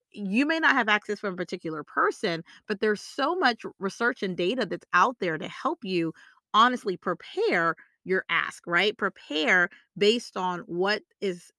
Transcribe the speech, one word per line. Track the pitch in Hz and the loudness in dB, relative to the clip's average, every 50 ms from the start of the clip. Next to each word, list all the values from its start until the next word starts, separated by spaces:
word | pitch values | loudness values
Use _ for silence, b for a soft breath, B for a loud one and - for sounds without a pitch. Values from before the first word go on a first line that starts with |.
| _ _ | _ _
you | - - 208 190 196 233 285 | -14 -10 -6 -2 0 2 2
may | 302 320 320 | 2 2 2
not | 320 285 262 | 2 2 4
have | 269 226 214 | 2 2 2
access | 208 208 - - 208 - | 2 0 0 -2 -6 -6
from | - 202 180 | -6 -6 -6
a | |
particular | 180 180 - - 180 - 165 156 151 147 | -6 -6 -6 -8 -8 -8 -8 -8 -8 -10
person, | - - - - 427 - - - 190 165 165 170 B B B B | -6 -2 0 0 0 0 -2 -2 -4 -4 -4 -6 B B B B
but | - 214 196 | -8 -4 -2
there's | 226 214 208 196 | 0 0 0 -2
so | - - - - 269 294 359 | -6 -10 -6 -4 -2 -2 0
much | 370 330 254 233 - - - - - | 2 2 0 0 0 -6 -14 -10 -6
research | 180 196 - - 233 240 254 - | -6 -6 -4 -2 -2 -2 -2 -2
and | 208 190 180 | -4 -4 -2
data | 165 175 180 233 254 220 | -2 0 0 0 -2 -2
that's | 165 170 170 - - - | -4 -6 -8 -4 2 4
out | 175 185 240 254 - | 4 4 4 2 -2
there | 202 175 160 | -2 -2 -2
to | 151 180 175 | -4 -6 -10
help | - - - 269 339 - - | -8 -4 -4 -4 -4 -4 -4
you | 190 185 170 165 160 - b b b b b b _ - | -2 -2 0 0 -2 -4 b b b b b b _ 4
honestly | 208 226 247 254 - - 214 180 | 6 6 6 4 0 -2 -4 -4
prepare | 170 - 190 175 - - - - - 453 440 254 180 165 165 160 b b b b b - | -4 -2 -4 -4 -4 -6 -10 -4 -2 0 2 2 2 2 0 0 b b b b b -4
your | 175 185 190 - - | -2 -2 -2 0 0
ask, | 170 160 - - - - - | -2 -2 -2 -2 -8 -12 -6
right? | 185 170 175 190 214 214 | -2 0 2 2 2 0
Prepare | - 214 190 - - - - 285 311 311 254 196 180 175 - B B B B B 180 | 0 -2 -4 -4 -6 -10 -6 -4 0 2 4 4 4 4 2 B B B B B 2
based | 202 208 233 240 - - - 202 | 4 4 4 2 0 -6 -6 -4
on | 185 180 180 175 | -4 -4 -4 -6
what | 165 - 170 175 185 196 214 220 - _ _ - | -8 -6 -2 0 0 0 0 -2 -4 _ _ -6
is | - 196 180 175 - - _ | -4 -4 -4 -6 -10 -20 _